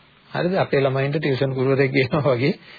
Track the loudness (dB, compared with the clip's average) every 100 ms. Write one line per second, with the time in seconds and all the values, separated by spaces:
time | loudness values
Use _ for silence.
0 | _ _ _ -4 -2 0 0 0 0 0
1 | -2 -2 -2 0 -2 0 0 2 2 2
2 | 0 0 0 0 0 -2 -10